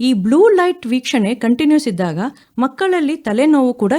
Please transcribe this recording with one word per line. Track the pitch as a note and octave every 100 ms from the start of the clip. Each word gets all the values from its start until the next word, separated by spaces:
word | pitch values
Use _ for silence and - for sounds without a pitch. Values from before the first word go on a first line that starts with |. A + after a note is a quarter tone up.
ಈ | B3
ಬ್ಲೂ | A3+ G3 D4 A4+
ಲೈಟ್ | F#4+ F4+ F4+ A#3
ವೀಕ್ಷಣೆ | B3+ - B3+ G3+
ಕಂಟಿನ್ಯೂಸ್ | B3 A3+ A#3+ D4+ D4+ C#4
ಇದ್ದಾಗ | F3+ F3+ D#3 A#3+ - _ -
ಮಕ್ಕಳಲ್ಲಿ | C4 C4+ F#4+ F#4 C#4+ D#4+
ತಲೆನೋವು | A3+ G#3+ D4+ D4 B3+
ಕೂಡ | A#3+ G3+